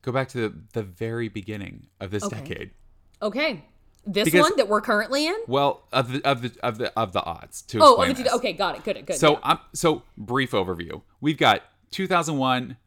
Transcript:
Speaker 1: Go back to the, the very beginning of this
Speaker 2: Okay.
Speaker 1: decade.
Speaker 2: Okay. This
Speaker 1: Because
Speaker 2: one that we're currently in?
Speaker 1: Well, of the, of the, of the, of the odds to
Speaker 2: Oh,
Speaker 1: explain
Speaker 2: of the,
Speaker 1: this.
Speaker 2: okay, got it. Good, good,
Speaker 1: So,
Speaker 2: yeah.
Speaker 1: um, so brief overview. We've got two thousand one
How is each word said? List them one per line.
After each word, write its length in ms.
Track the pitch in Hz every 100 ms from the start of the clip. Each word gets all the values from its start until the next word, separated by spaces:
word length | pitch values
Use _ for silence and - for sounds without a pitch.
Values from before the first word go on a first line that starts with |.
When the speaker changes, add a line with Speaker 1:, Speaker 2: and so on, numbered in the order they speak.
Speaker 1:
Go 100 | -
back 160 | 127 131
to 100 | 123
the, 160 | 107 - 104
the 80 | 117
very 440 | 101 87 113 117 113
beginning 580 | 107 95 107 95 - - _
of 120 | 95
this 100 | 101
Speaker 2:
Okay. 140 | 104 107
Speaker 1:
decade. 340 | 139 - - - - - _ _
Speaker 2:
Okay. 440 | 208 233 311 185 - _ _ _ -
This 180 | 202
Speaker 1:
Because 180 | 160 165
Speaker 2:
one 140 | 302 403
that 120 | 202
we're 120 | 208
currently 460 | 220 208 214 277 311
in? 80 | 427 453
Speaker 1:
Well, 340 | 135 143 - _
of 200 | 127 123
the, 100 | 135
of 160 | 135 131
the, 120 | 120 -
of 160 | 123 113
the, 200 | 120 -
of 140 | 110
the 100 | 90
odds 360 | - 82 - -
to 160 | - 110
Speaker 2:
Oh, 120 | 180
Speaker 1:
explain 180 | - 87
Speaker 2:
of 40 | -
the, 60 |
Speaker 1:
this. 100 | -
Speaker 2:
okay, 180 | - 226
got 220 | 170 185 -
it. 80 |
Good, 200 | - -
good, 120 | 135 156
Speaker 1:
So, 160 | 156
Speaker 2:
yeah. 60 | 147
Speaker 1:
um, 160 | 131 160 -
so 280 | - 165 156 - -
brief 360 | 104 127 131
overview. 500 | 107 92 85 82 73 _ _
We've 160 | 147 151
got 260 | 135 101 - _ _
two 160 | - 185
thousand 320 | 180 165 147
one 380 | 131 127 127 -